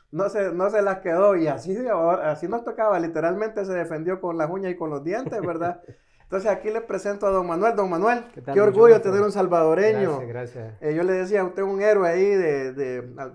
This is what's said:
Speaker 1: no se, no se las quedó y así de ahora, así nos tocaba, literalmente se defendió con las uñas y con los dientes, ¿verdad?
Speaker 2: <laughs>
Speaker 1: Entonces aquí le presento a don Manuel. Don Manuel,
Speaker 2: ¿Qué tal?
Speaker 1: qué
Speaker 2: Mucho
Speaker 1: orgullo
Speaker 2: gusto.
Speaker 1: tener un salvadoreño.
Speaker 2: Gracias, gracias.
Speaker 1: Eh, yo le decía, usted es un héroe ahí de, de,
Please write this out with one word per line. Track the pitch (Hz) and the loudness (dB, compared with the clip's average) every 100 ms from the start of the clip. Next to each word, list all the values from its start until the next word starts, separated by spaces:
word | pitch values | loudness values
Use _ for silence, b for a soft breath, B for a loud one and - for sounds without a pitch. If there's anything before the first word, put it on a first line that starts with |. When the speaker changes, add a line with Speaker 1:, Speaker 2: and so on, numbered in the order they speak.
| _ | _
Speaker 1:
no | 156 202 | -4 -2
se, | 220 190 | -2 -2
no | 175 202 | 0 0
se | 214 | 2
las | 196 190 | 0 0
quedó | 180 165 202 185 | 0 2 4 4
y | 156 | 0
así | 135 180 | -2 -4
de | 208 254 | -4 -2
ahora, | 185 165 185 151 | 0 2 2 0
así | 151 175 | -4 -4
nos | 233 233 | -6 -6
tocaba, | 226 214 180 | -2 0 0
literalmente | 165 165 165 190 220 214 | 0 -2 -2 -2 -4 -4
se | 190 | -4
defendió | 180 170 156 165 185 | -4 -4 -6 -4 -4
con | 185 165 | -4 -4
las | 156 | -4
uñas | 190 190 | -4 -6
y | 175 | -6
con | 160 | -6
los | 143 | -6
dientes, | 156 220 254 220 | -6 -6 -6 -6
¿verdad? | 180 165 170 175 - | -6 -4 -6 -6 -14
Speaker 2:
<laughs> | B B B _ | B B B _
Speaker 1:
Entonces | 190 208 | -4 -2
aquí | 196 214 | -2 -2
le | 220 | -6
presento | 220 190 202 202 202 | -6 -6 -6 -2 0
a | |
don | 190 175 | 0 0
Manuel. | 165 220 208 | 0 0 2
Don | 190 | 0
Manuel, | 170 214 240 - | 0 0 0 -4
Speaker 2:
¿Qué | - | -14
tal? | - | -2
Speaker 1:
qué | 196 | 2
Speaker 2:
Mucho | 208 | 4
Speaker 1:
orgullo | 196 233 | 8 8
Speaker 2:
gusto. | 214 196 | 8 6
Speaker 1:
tener | 196 208 | 0 0
un | |
salvadoreño. | 196 185 170 160 165 214 214 185 139 | 0 2 4 4 4 2 2 0 -2
Speaker 2:
Gracias, | 120 | -6
gracias. | 120 120 123 110 107 | -10 -10 -12 -14 -8
Speaker 1:
Eh, | 151 | -4
yo | 156 | 0
le | 180 | 0
decía, | 185 185 208 | 0 0 0
usted | 185 190 | 0 -2
es | 196 | -4
un | 196 | 0
héroe | 208 208 175 | 2 4 4
ahí | 175 | 2
de, | 202 196 165 139 131 | 2 2 2 0 -4
de, | 135 127 127 123 123 131 | -6 -6 -6 -10 -12 -14